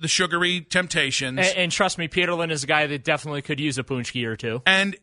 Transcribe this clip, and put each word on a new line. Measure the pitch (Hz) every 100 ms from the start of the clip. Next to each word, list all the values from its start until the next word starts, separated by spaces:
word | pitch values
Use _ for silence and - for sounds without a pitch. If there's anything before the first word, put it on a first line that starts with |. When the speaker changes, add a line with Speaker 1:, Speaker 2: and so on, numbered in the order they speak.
Speaker 1:
the | 156
sugary | - 180 170 180 180
temptations. | 165 180 180 170 139 - 135 131
Speaker 2:
And, | 185 185
and | 175
trust | - 190 -
me, | 160
Peterlin | 180 175 170 165
is | 151
a | 135
guy | 151 151
that | 143
definitely | 151 151 151 143
could | 139 143
use | 151 131
a |
punchki | 123 131 117 127 113
or | 110
two. | 117 117 180
Speaker 1:
And | 190 196 190